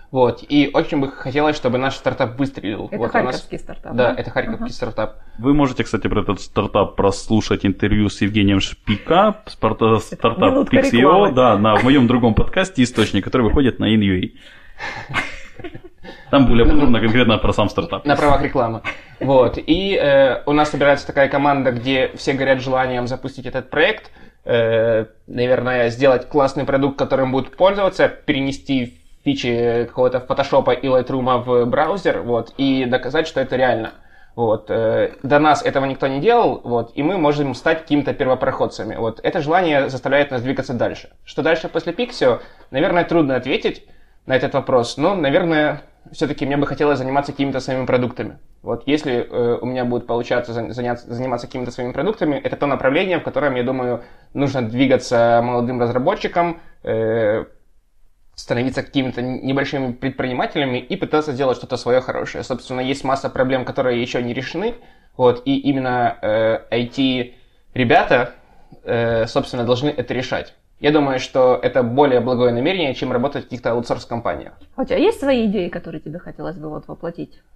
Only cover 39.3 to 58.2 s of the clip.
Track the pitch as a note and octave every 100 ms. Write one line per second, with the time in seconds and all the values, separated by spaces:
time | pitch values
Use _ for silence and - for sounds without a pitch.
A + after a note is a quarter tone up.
39.3 | F#3 C#3+ F3 F3 C#3+ C3 C3 C#3 C#3 -
40.3 | B2+ A#2+ C3+ C#3 B2 A2 - - - -
41.3 | - D3+ D#3+ F3 E3 E3+ E3 A#3+ - C3
42.3 | A2+ - - - C3 F#3 F3 E3+ E3+ C#3+
43.3 | C3 A#2+ G#3 A3 - - - - _ -
44.3 | B2+ - C#3 B2 B2+ A#2+ - D#3 G3 C#3+
45.3 | D#3 F3 D#3 D3+ D3 - _ - - D3+
46.3 | D3 C3+ D3 C#3+ C#3 D3 C3+ B2+ C#3 C#3+
47.3 | C#3+ C#3 C3+ B2 C3 B2 B2 B2 - A2
48.3 | - - - - A#2 - D3 D3+ A#2+ -
49.3 | A2 A#2+ A#2+ B2 B2+ B2 A#2+ - A#2+ A#2+
50.3 | B2+ A#2+ A#2 - A2+ A#2+ A#2+ - A#2+ B2+
51.3 | A#2+ B2+ C3 B2 B2 B2 C3 E3 A#3 D#3+
52.3 | C#3 - - C#3+ B2+ C3 C#3+ F#3+ E3 -
53.3 | C3 C#3+ B2+ B2 C3 B2 A#2+ - - -
54.3 | - C#3 C3+ A#2 A#2+ C3+ B2+ - A#2 A#2
55.3 | A#2 A#2+ A#2+ A#2+ B2+ A#2+ B2 C#3 G#3 G3
56.3 | F3 E3+ E3 - - - A2+ A2+ A2+ A2
57.3 | A2 - - _ _ _ _ - _